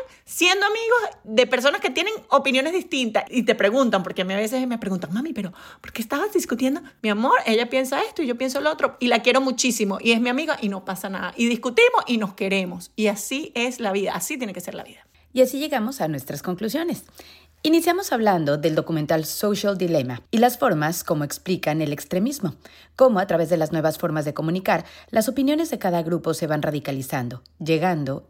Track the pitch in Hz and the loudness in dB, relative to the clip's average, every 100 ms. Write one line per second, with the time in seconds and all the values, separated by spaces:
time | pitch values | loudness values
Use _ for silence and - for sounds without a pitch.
0 | 523 - - - 349 392 403 440 453 480 | -6 -16 -14 0 2 4 2 0 2 2
1 | 415 - - 220 247 247 262 381 349 254 | 2 -8 -4 2 4 4 2 2 -2 -2
2 | 370 440 - 285 277 254 285 359 - 277 | -2 -4 2 2 4 0 0 -2 -2 -2
3 | 240 214 - 247 233 214 196 247 247 196 | 0 0 -2 -2 0 2 4 4 2 2
4 | 180 180 185 196 214 254 254 233 208 185 | -2 -4 -2 -2 -2 -2 -4 -4 -4 -4
5 | 170 196 311 254 185 - - - - - | -4 -4 -4 -6 -8 -10 -20 -20 -16 -10
6 | 226 285 415 370 - 247 262 302 - - | -4 -2 0 0 0 0 0 -2 -6 -6
7 | 220 208 254 494 - 226 240 262 262 269 | -2 0 4 4 4 0 2 0 0 -2
8 | 440 - 277 240 262 277 302 311 254 - | -2 -2 -4 -2 -2 0 0 0 -2 0
9 | 240 233 240 247 269 254 254 226 202 190 | 2 2 4 4 2 0 0 0 -2 -2
10 | 226 226 247 254 320 285 208 196 190 185 | 2 2 2 0 -2 -2 -2 -4 -8 -8
11 | 202 196 175 - 233 233 254 247 480 466 | -6 -6 -6 0 0 0 0 4 6 4
12 | - 233 202 - 196 190 180 180 - - | 0 -2 -2 -4 -2 -2 -2 -8 -14 -2
13 | 214 202 - 269 311 240 240 247 220 196 | 0 0 -4 -6 -6 -4 -4 -2 -2 -2
14 | 190 - - 277 226 180 - - - - | -2 -4 -6 -6 -8 -8 -12 -14 -16 -20
15 | _ _ _ 254 254 269 302 269 214 277 | _ _ _ 4 4 4 -2 -2 -2 -2
16 | 160 143 - 143 - 175 214 294 349 202 | -4 -4 -6 -8 -6 -4 -4 -2 -4 -6
17 | - - - - _ _ 311 330 330 349 | -10 -20 -20 -20 _ _ 2 2 2 0
18 | 403 247 214 180 147 147 160 160 - 160 | 0 0 2 2 2 2 2 0 0 -2
19 | 151 160 156 - 208 208 208 196 175 160 | 0 0 -2 -2 -2 0 0 0 2 0
20 | 127 120 - 226 240 247 262 156 151 180 | 0 -6 -2 4 4 4 0 2 0 -2
21 | - 160 147 - - 180 156 156 151 143 | -2 -2 -2 -6 -4 -2 0 0 -2 -4
22 | - 185 233 285 170 - - - - - | -4 -2 -2 -2 -6 -6 -18 -20 -10 6
23 | 262 196 196 170 156 170 156 160 156 156 | 6 6 2 2 2 2 2 2 0 0
24 | 170 156 147 143 160 185 185 175 - - | -2 -2 -4 -2 -2 -2 0 0 -2 -18
25 | - 226 220 254 269 302 330 233 196 175 | -4 0 0 0 2 2 0 -2 0 0
26 | 160 170 165 160 151 151 147 147 139 135 | 0 -2 -2 -2 -2 -2 -2 -4 -4 -6
27 | 135 143 123 120 _ - 160 160 180 160 | -4 -4 -6 -8 _ -10 0 2 2 0
28 | 135 139 - | -2 -6 -8